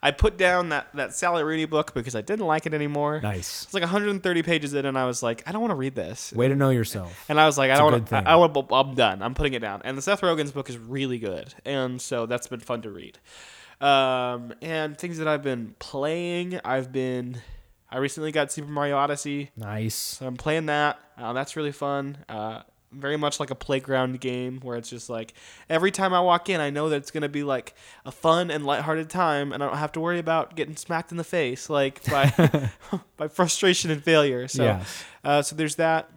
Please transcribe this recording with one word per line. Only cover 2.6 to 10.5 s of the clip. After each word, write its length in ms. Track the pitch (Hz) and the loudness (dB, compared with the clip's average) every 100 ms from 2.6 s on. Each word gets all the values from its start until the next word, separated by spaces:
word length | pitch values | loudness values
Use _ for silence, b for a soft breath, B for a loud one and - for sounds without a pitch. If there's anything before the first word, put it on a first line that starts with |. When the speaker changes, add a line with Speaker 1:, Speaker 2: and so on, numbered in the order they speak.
Speaker 1:
it 80 | 165 | 0
anymore. 480 | 151 147 147 147 151 | -2 -2 -2 -2 -2
Speaker 2:
Nice. 420 | 107 95 85 - | -4 -6 -8 -10
Speaker 1:
It's, 100 | - | -6
like, 80 | 190 | -4
a 60 | 170 | 0
hundred 200 | 196 208 | 0 0
and 140 | 196 | 0
thirty 200 | 185 170 | 0 0
pages 300 | 165 165 147 | 2 0 0
in, 140 | 143 135 | -2 0
and 100 | 135 | 0
I 80 | |
was 180 | 127 120 | 0 0
like, 200 | 120 117 - | -2 -4 -6
"I 60 | |
don't 80 | 202 | -4
wanna 140 | 233 | -2
read 200 | 160 135 | -2 -2
this." 380 | 131 85 113 - | -4 -6 -8 -8
Speaker 2:
Way 160 | 110 127 | 0 2
to 80 | 139 | 4
know 140 | 135 | 4
yourself. 560 | 127 107 107 90 90 - | 4 0 -4 -10 -14 0
Speaker 1:
And 100 | 151 | 6
I 60 | |
was 140 | 156 139 | 6 6
like, 100 | 135 | 6
"I 60 | |
Speaker 2:
It's 60 | 135 | 8
a 20 | |
Speaker 1:
don't 100 | 151 | 8
wanna, 60 | 123 | 6
Speaker 2:
good 100 | 113 | 2
thing. 180 | 139 98 | 0 6
Speaker 1:
I, 60 | |
I 40 | 165 | 8
wanna, 300 | 170 143 135 | 8 4 2
I'm 220 | 131 139 | 2 2
done. 260 | 127 113 95 | 4 2 2
I'm 140 | 107 | -4
putting 180 | 131 147 | 0 -2
it 60 | 127 | -2
down." 240 | 110 101 | -4 -6
And 140 | - 135 | -6 -6
the 40 | |
Seth 200 | 139 196 | 0 2
Rogen's 280 | 185 160 143 | 2 0 -2